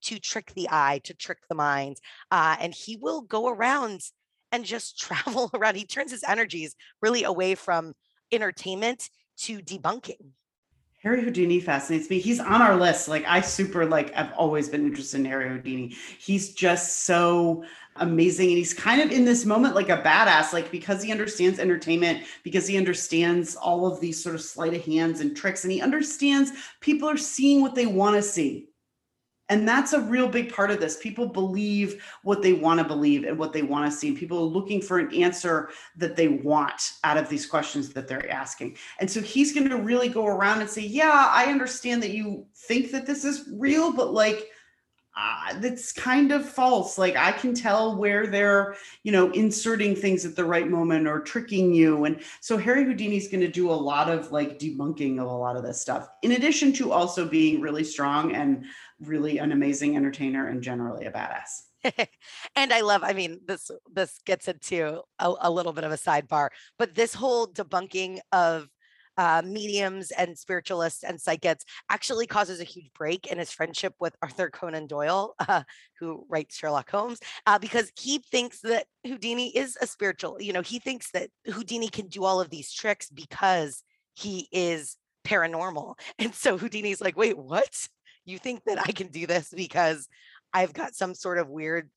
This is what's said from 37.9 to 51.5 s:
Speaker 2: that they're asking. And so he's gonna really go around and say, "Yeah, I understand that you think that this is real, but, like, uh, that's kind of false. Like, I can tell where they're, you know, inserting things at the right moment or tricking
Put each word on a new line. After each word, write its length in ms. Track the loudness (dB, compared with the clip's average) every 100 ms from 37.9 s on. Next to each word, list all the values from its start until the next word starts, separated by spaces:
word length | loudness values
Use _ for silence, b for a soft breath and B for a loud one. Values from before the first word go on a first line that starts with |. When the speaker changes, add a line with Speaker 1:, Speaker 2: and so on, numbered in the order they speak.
Speaker 2:
that 160 | -8 -8
they're 200 | -8 -6
asking. 460 | -6 -8 -10 -12 B B B
And 100 | -4
so 120 | -4
he's 320 | -2 2 2
gonna 240 | 4 0 0
really 320 | 2 2 2
go 180 | 0 0
around 320 | 2 2 2
and 100 | -2
say, 120 | -6
"Yeah, 480 | -4 4 6 8 8
I 140 | 6 4
understand 580 | 2 -2 -4 -2 -2
that 80 | -2
you 340 | -4 -6 -8 -12 _
think 360 | -2 0 0
that 140 | -4 -4
this 180 | -4
is 240 | -4 -6 -8
real, 400 | -2 2 2 2
but, 180 | 0 0
like, 380 | 4 2 2 -8 b b b b _ _ -6
uh, 400 | -4 -4 -6 -4
that's 300 | -4 -6 -10
kind 400 | -6 2 4 6
of 160 | 4 -2
false. 520 | 2 4 4 0 0
Like, 160 | 2 4
I 160 | 2
can 240 | 2 -2 -2
tell 400 | 0 2 2 0
where 320 | 0 0 0
they're, 480 | 2 4 4 2 -6 B B
you 100 | 2
know, 200 | 4 4
inserting 640 | 4 2 0 -2 0 0 2
things 300 | 2 0 -2
at 100 | -2
the 100 | 0
right 240 | 2 2
moment 380 | 0 2 2 2
or 140 | -2
tricking 520 | -4 -6 -2